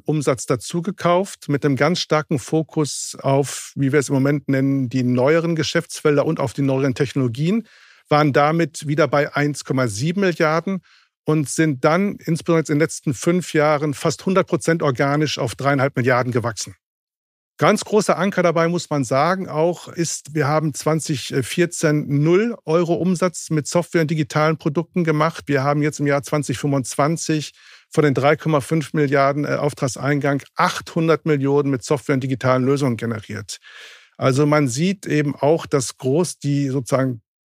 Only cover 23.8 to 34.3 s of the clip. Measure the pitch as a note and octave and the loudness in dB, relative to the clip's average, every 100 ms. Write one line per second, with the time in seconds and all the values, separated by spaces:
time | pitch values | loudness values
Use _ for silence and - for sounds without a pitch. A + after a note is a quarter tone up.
23.8 | E3 F3 D#3 D#3+ D3+ D#3 D3+ D#3+ E3+ D3+ | 0 0 0 0 -2 2 2 0 -2 -2
24.8 | D#3+ F#3 E3 D3+ D#3 - - C#3+ C3+ D3 | -4 -2 0 2 0 -2 -2 0 2 2
25.8 | D3 - D3 C#3+ - D3+ C#3 C3 D3 C#3 | 0 0 0 0 0 -4 -2 -4 -2 -2
26.8 | B2+ - C#3+ E3 - D#3 C#3+ - - - | -2 0 0 0 -2 -4 -4 -14 -20 -20
27.8 | _ - D3 C3+ C3+ D3+ D#3+ D3+ - D#3+ | _ 2 2 4 2 2 2 0 0 -2
28.8 | C#3+ D#3+ C#3+ C#3 C#3 C#3+ C#3+ C3+ C#3 - | -2 0 2 4 2 2 -2 -2 -2 -2
29.8 | C#3 - C3+ C#3+ C#3 C#3 - - F3 - | -4 -4 -2 0 0 -2 -4 -2 -2 -2
30.8 | E3+ - E3 D3+ E3 D3 C#3 C#3+ C#3 C3 | -6 -2 0 0 2 0 2 2 2 -2
31.8 | - D3+ - C#3 C3 C3 B2+ C3 B2+ C#3+ | -2 -4 0 -2 -2 -2 2 2 2 2
32.8 | C#3 A2+ A#2 A#2 - G#2+ - - - - | 0 0 -4 -6 -8 -12 -12 -16 -18 -20
33.8 | - - _ - C3 | -20 -20 _ -2 0